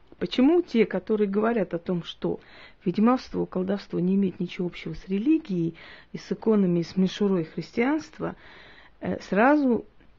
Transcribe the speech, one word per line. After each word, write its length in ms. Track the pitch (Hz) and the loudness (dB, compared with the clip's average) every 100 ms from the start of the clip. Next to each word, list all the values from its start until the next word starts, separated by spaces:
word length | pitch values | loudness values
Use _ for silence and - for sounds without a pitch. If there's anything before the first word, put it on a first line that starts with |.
| - - | -18 -8
Почему 420 | 180 - 269 349 | -6 2 4 4
те, 240 | 349 226 202 | 2 2 2
которые 420 | 185 - 214 202 | 0 -2 0 0
говорят 440 | 202 220 240 175 | 0 0 0 -2
о 60 | 165 | -4
том, 240 | - 175 | -4 -4
что 360 | - - 170 - - - - - 190 | -6 -6 -6 -6 -10 -20 -20 -8 -4
ведьмовство, 600 | 175 226 254 - 180 175 | 2 4 2 -2 -6 -4
колдовство 540 | 185 185 202 - 175 | -4 -4 -4 -4 -2
не 160 | 180 196 | 0 2
имеет 240 | 196 - | 0 -2
ничего 280 | 175 - 175 | -8 -4 -6
общего 260 | - 170 | -6 -10
с 140 | 160 - | -10 -6
религией 680 | 196 247 320 - 175 165 165 - - - | -2 2 0 0 -2 -2 -6 -16 -20 -14
и 60 | 175 | -12
с 140 | - | -8
иконами, 480 | 196 226 214 185 175 | -4 2 4 4 2
и 40 | |
с 120 | 165 185 | -2 0
мишурой 500 | 185 - 202 185 160 | 0 0 0 0 -2
христианства, 880 | - - - 254 311 - - 170 190 - - - - - - | -8 -8 -2 0 0 -4 -8 -8 -8 -18 -20 -20 -20 -20 -10
э, 200 | 180 190 | -6 -6
сразу 640 | - 190 254 302 269 220 - _ - | -2 4 4 6 4 0 -4 _ -20